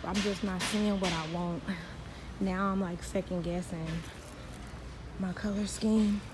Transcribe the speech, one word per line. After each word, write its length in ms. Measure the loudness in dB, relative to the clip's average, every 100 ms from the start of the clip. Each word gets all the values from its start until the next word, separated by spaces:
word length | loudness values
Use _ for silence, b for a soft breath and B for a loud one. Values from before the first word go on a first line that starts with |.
I'm 120 | 0 2
just 280 | 2 2
not 180 | 0 0
seeing 380 | 0 4 4 4
what 140 | 4
I 140 | 2 0
want. 300 | 0 0 -2 -2 -4 -4 B -10 B B -2
Now 260 | 0 2 2
I'm, 160 | 2
like, 220 | 0 -2
second 400 | -2 -2 0 0
guessing 440 | 0 -2 -2 -4 -2 -4 -4 -10 -12 -12 -12 -10 -10 -10 -10 -10 -10 -4
my 140 | -4
color 320 | 0 0 0 0
scheme. 560 | 2 4 6 6 4 0